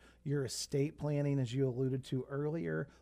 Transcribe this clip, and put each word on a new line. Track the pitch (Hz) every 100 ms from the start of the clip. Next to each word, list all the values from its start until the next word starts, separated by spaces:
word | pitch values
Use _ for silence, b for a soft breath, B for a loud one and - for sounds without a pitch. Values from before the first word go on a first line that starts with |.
| b b
your | 147 143 127
estate | - - 143 143 -
planning, | 151 147 143 139
as | 123
you | 127 135
alluded | 120 131 135 -
to | 131 127
earlier, | 139 151 165 165 156 147 B